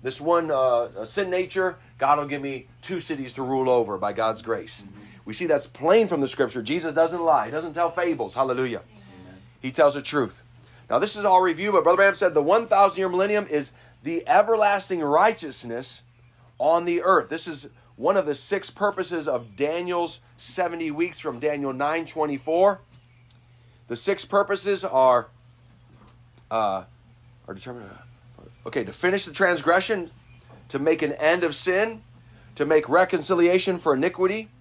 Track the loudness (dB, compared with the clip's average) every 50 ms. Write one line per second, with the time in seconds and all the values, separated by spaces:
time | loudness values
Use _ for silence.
0 | -8 -8 -10 -4 0 2 2 2 2 0 0 2 2 2 2 2 0 -2 -8 -12
1 | -12 -8 -6 -6 -4 -2 -2 -4 -4 -4 -4 -2 -2 -2 -4 -8 -20 -20 -6 -2
2 | 2 2 2 2 0 -4 -6 -6 -6 -8 -8 -10 -12 -18 -20 _ -10 -8 -8 -8
3 | -6 -6 -8 -8 -8 -10 -8 -8 -4 -2 0 0 2 4 4 4 2 0 -4 -4
4 | -4 -4 -2 -2 -2 -2 -2 -4 -4 -4 -4 -4 -6 -12 -14 -16 -16 -18 -20 -20
5 | -20 -20 -20 -18 _ -10 -8 -4 0 0 0 0 0 -8 -14 -4 2 4 6 6
6 | 4 2 0 -2 -2 -2 0 -2 -2 -2 -2 -8 -6 -4 -4 -4 -4 -2 2 2
7 | 2 2 2 -2 2 2 2 2 0 -2 -6 -8 -8 -8 -4 -2 -4 -2 -2 -2
8 | -2 -2 -2 -4 -6 -6 -2 -2 -2 0 0 -2 -2 -4 -6 -8 -10 _ -20 -20
9 | -20 -20 -20 -20 -20 -20 -20 -20 -20 -20 _ _ -12 -8 2 4 4 4 4 0
10 | -8 -2 -2 -2 -2 -2 -4 -18 -20 _ -20 -20 -20 -20 -20 -20 -8 -2 0 0
11 | 0 0 -4 -2 2 4 4 4 4 2 -2 -2 -2 2 2 4 4 4 6 6
12 | 6 4 4 2 0 2 2 2 4 4 2 2 2 2 4 4 4 4 4 -2
13 | -4 -2 0 0 0 2 2 -2 -2 0 -2 -4 -4 -4 -16 -20 -20 -20 _ _
14 | -8 -6 -6 -4 0 4 4 4 6 4 2 2 2 2 2 0 -2 -4 -4 -2
15 | 0 2 4 4 4 4 2 -2 -10 -12 -12 -12 -10 -8 -8 -8 -8 -10 -14 -16
16 | _ _ _ _ _ _ _ _ _ _ _ _ 2 2 2 2 2 0 -2 0
17 | 4 4 4 4 2 0 -8 -8 -8 -10 -12 -12 -14 -20 _ _ _ _ _ -2
18 | 0 2 2 2 0 0 -4 -6 -4 -6 -6 -6 -6 -10 -6 -2 -2 -2 -2 -4
19 | -8 -6 -6 -6 -4 -2 -4 -4 -6 -10 -6 -4 -4 -2 -2 -4 -4 -4 -2 -2
20 | -2 -4 -6 -16 _ _ _ _ -12 -10 -4 -4 -4 -4 -4 -6 -6 -6 -2 -4
21 | -4 -4 -4 -8 -8 -8 -8 -4 -4 -2 -2 -2 -4 -4 -4 -2 -2 -2 -2 -2
22 | -4 -6 -4 -4 -2 -2 -2 -6 -4 -2 2 4 4 4 4 0 _ _ _ -20
23 | _ _ _ _ _ _ _ _ _ _ _ _ _ _ _ _ _ _ -10 -6
24 | -4 -4 -4 -4 -4 0 0 0 0 0 -4 -4 -2 -4 -4 -4 -4 0 2 4
25 | 6 6 6 4 0 -4 _ _ _ -20 _ _ _ _ _ _ _ _ -20 _
26 | -20 -20 _ _ _ _ _ -20 _ _ -2 -2 0 0 -2 -4 -8 -12 _ _
27 | _ _ -20 _ _ _ _ _ _ -16 -16 -14 -14 -14 -14 -14 -16 -18 -20 -20
28 | -20 -20 -20 _ _ -20 -20 -20 -20 -20 -20 _ -16 -6 -6 -6 -6 -6 -8 -2
29 | 0 0 0 0 -4 -6 -2 0 2 2 2 0 2 2 2 2 2 0 -4 -4
30 | -4 -10 -14 -20 _ _ -20 -20 _ -20 -20 -20 -18 -8 -6 -2 2 2 2 2
31 | 0 -4 -2 0 2 2 2 2 0 -2 -2 -2 -2 0 2 2 0 -2 -4 -12
32 | -18 -20 -20 -20 -20 -20 -20 -20 -20 -20 -6 -4 0 2 2 2 2 4 4 4
33 | 4 4 0 -4 0 0 2 4 4 4 4 2 2 0 -2 0 0 0 2 2
34 | 0 -2 0 0 0 0 0 -2 -8 -12 _ -20